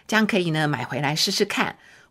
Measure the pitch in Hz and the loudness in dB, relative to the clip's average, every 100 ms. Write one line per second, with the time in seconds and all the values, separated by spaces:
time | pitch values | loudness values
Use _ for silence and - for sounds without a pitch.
0 | - 220 214 202 170 156 151 131 120 123 | -2 2 2 2 0 0 0 0 -4 -2
1 | 143 156 - 196 196 - 208 - - - | -2 0 0 0 0 0 -4 -6 -18 -20
2 | - | -4